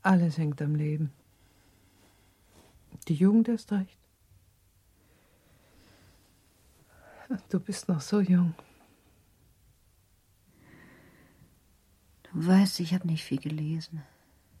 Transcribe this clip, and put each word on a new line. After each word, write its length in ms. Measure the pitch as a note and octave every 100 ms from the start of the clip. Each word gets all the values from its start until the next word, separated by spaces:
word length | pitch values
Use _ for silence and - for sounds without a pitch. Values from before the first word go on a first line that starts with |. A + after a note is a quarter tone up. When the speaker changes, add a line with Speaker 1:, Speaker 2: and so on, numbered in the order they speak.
| F#3+
Speaker 1:
Alles 320 | F#3+ E3+ D#3
hängt 240 | D#3 C#3+
am 140 | D3 D3+
Leben. 360 | D3+ D3+ D3+ - _ _ _ _ _ _ _ _ _ _ _ _ _ - - - _ - -
Die 80 | D3+
Jugend 320 | F#3+ A3 A3+
erst 240 | A3+ -
recht. 260 | G#3 F#3+ _ _ _ _ - _ _ _ _ _ _ _ _ _ _ _ _ _ - - - - - _ _ _ _ _ _ _ - - - - A#3+ -
Du 100 | F#3
bist 280 | - F#3+ -
noch 140 | E3+
so 180 | - G#3
jung. 340 | F#3 F3+ F3 D#3+ - _ _ _ _ _ _ _ _ _ _ _ _ _ _ _ _ _ _ _ - - - - - - - _ - _ _ _ _ _ _ _
Speaker 2:
Du 240 | - F3 E3
weißt, 360 | F#3 G3 -
ich 120 | E3+
hab 100 | F3+
nicht 200 | F3 D#3+
viel 160 | - C3+
gelesen. 640 | D3+ D#3 D3+ D#3+ - D#3+ C#3+ _ _ _ _ -